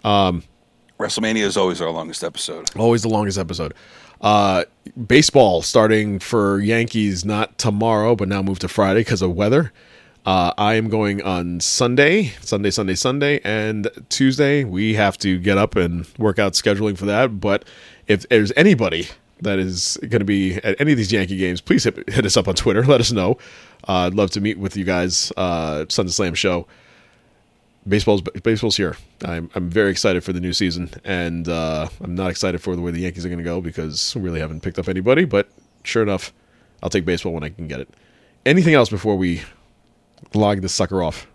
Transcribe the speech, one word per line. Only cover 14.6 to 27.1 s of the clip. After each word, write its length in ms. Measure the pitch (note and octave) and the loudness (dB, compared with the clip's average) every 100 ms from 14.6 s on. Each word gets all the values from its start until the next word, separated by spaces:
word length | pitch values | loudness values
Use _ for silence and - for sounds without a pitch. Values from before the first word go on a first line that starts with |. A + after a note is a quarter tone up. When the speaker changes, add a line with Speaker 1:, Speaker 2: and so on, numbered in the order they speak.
Speaker 1:
We 280 | B2+ F2+ A2 | -2 -2 0
have 220 | G#2+ G2+ - | 2 2 0
to 200 | G2+ F#2 | -2 0
get 180 | F#2 G2 | 2 2
up 200 | G#2+ - | 2 0
and 300 | F2 E2+ D#2+ - | -2 -2 -8 -2
work 200 | A2 F#2+ | -2 2
out 140 | G2+ | 0
scheduling 440 | - - G2+ G#2+ F2+ | 0 0 0 -2 -4
for 80 | G2+ | -2
that. 340 | G#2 C3 G#2 | 0 0 0
But 240 | - G3 - - - - - | 0 -2 -2 -20 -20 -20 0
if 220 | G2+ - | 0 4
there's 240 | A#2 G2+ | 4 4
anybody 540 | - F#3 D3+ G2+ E2 F2+ - _ _ | 4 6 6 2 -2 -6 -12 _ _
that 180 | G#2 G2 | -2 0
is 380 | F#2 F2+ - - - | -2 -4 -6 -6 -2
gonna 160 | A2+ G2 | -2 2
be 300 | G2 F#2+ F#2 | 0 0 -2
at 220 | - G2 | -4 0
any 140 | D3 | 2
of 60 | C3+ | 2
these 120 | G2 | 2
Yankee 280 | G#2+ F#2 F#2+ | 0 0 -2
games, 240 | F#2 F2+ | -2 -2
please 220 | - G3 | 0 2
hit, 220 | A#2 - - | 2 -4 -4
hit 160 | G#2 G#2 | -2 2
us 100 | A#2 | 2
up 100 | F#2 | 2
on 80 | |
Twitter. 300 | F2+ - G2+ | 0 2 2
Let 160 | C3 C3+ | 6 4
us 100 | A#2 | 4
know. 260 | A#2 F#2 B2 - - - _ - | 0 0 -2 -6 -20 -20 _ -2
Uh, 180 | F#2 F2+ | 0 0
I'd 60 | |
love 160 | G2 G2 | 0 0
to 100 | G#2+ | 0
meet 160 | G#2 F#2+ | -4 -4
with 180 | G2 G2+ | -6 -4
you 80 | |
guys. 480 | F#2 F2+ F2+ E2+ - - | -2 0 0 -2 -4 -4
Uh, 480 | F2+ E2+ D#2+ D2+ D#2 | -2 -2 -4 -6 -4
Sons 220 | - F#2 | -4 -2
of 40 | |
Slam 200 | E2 F#2+ | -2 -2
show. 320 | D#2+ G2 F2 - _ _ _ _ | -2 -2 -2 -6 _ _ _ _